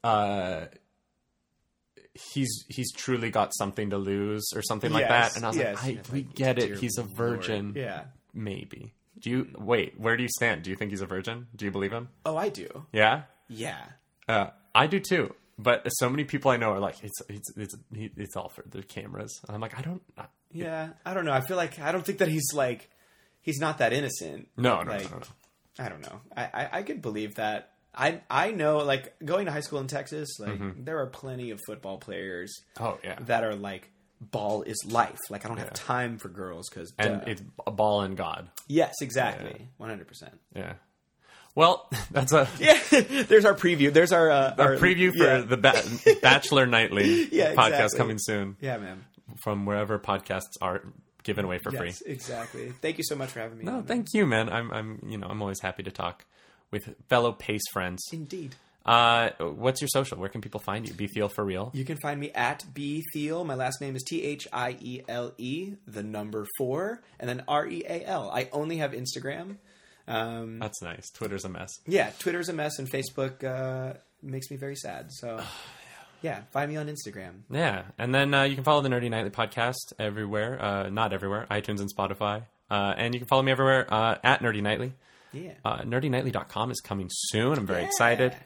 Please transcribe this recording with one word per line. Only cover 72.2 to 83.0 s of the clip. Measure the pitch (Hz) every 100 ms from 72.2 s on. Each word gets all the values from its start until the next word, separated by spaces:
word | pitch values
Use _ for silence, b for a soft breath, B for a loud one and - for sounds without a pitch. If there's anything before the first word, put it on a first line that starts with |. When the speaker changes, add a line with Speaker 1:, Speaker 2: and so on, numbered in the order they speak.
| 180 175 170
Speaker 2:
a |
mess, | 165 151 151
and | 131
Facebook, | 139 131 - 131 131
uh, | 135 127 131 131 131 131 _ _
makes | 139 131 131
me | 135
very | 139 139
sad. | - 80 156
So, | - 120 113 B B B B
Speaker 1:
<sighs> | B B B _
Speaker 2:
yeah, | 165 101 110
find | 135 147
me | 151
on | 147
Instagram. | 147 104 104 92 92 -
Speaker 1:
Yeah, | 131 165 98 98 -
and | 120
then, | 131 139
uh, | 139
you | 139
can | 135
follow | 139 147
the | 139
Nerdy | 123 120
Nightly | 113 104
podcast | - 113 - 120 127 - -
everywhere. | 107 104 104 104 113 131
Uh, | 101 98 98
not | 104 110
everywhere. | 95 98 101 120
iTunes | 104 104 101
and | 101 -
Spotify. | 95 95 104 107 113 _ _
Uh, | 104 101
and | -